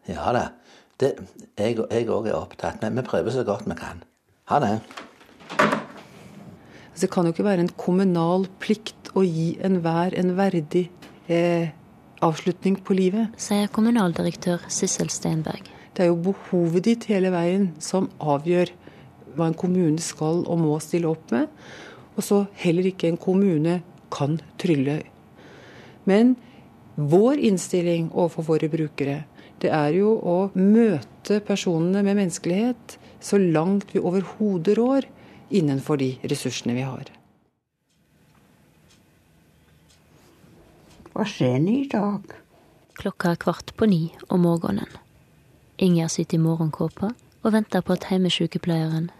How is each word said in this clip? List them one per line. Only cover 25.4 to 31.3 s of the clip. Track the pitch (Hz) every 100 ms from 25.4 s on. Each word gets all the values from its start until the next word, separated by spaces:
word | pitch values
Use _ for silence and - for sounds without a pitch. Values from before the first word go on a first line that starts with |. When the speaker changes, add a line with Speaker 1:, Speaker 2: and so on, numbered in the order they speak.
| - - - - - - -
Speaker 2:
Men | 196 240 254 - - - - - -
vår | 147 170 226 294 233
innstilling | 185 - 180 175 170 165
overfor | - 170 165 160
våre | 156 160
brukere, | 160 156 - 139 143 156 - - -
det | 180 151
er | 147 170
jo | 208 220
å | - 175 196 190
møte | 190 220 226 156 - - -